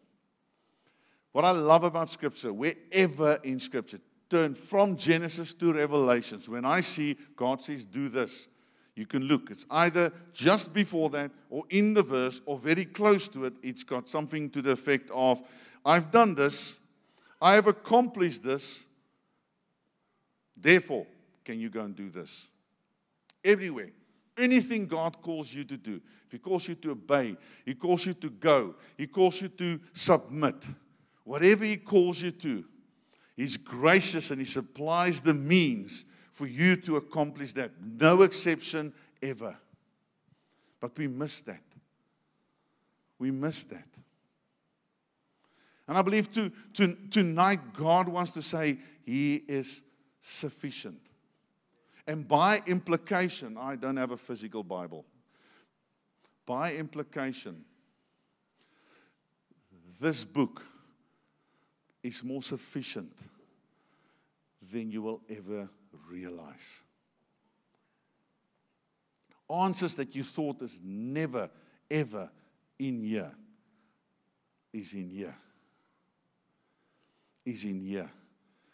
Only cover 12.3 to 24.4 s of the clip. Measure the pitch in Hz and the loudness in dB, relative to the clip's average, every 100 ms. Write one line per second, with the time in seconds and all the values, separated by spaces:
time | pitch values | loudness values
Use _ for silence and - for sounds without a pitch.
12.3 | 123 147 135 139 170 175 - 208 202 - | -4 -8 -6 0 0 -2 0 4 4 0
13.3 | 135 127 127 127 123 - 127 123 156 151 | -6 -8 -8 -10 -10 -8 -8 -6 -6 -4
14.3 | 156 147 143 135 127 151 135 - 123 131 | -6 -4 -2 0 0 0 -2 -2 0 2
15.3 | 120 - - - - 143 170 156 233 220 | 2 -2 -20 -20 -4 4 4 6 6 6
16.3 | 143 143 - - - _ _ _ _ _ | 4 0 0 -6 -10 _ _ _ _ _
17.3 | _ 175 208 208 202 - 233 247 214 175 | _ 8 8 6 2 4 4 4 0 -2
18.3 | 110 131 139 - - - _ _ _ _ | -2 -4 -4 -4 -10 -16 _ _ _ _
19.3 | _ _ _ _ _ _ _ _ _ _ | _ _ _ _ _ _ _ _ _ _
20.3 | _ _ - 151 180 175 120 - _ _ | _ _ -2 4 4 4 -4 -6 _ _
21.3 | _ - 113 113 110 104 98 98 85 82 | _ -10 -8 -6 -8 -8 -10 -12 -12 -14
22.3 | - - _ _ _ _ _ _ _ - | -16 -18 _ _ _ _ _ _ _ -20
23.3 | _ 190 208 190 127 90 - _ _ _ | _ 4 4 2 -8 -12 -16 _ _ _
24.3 | - | -2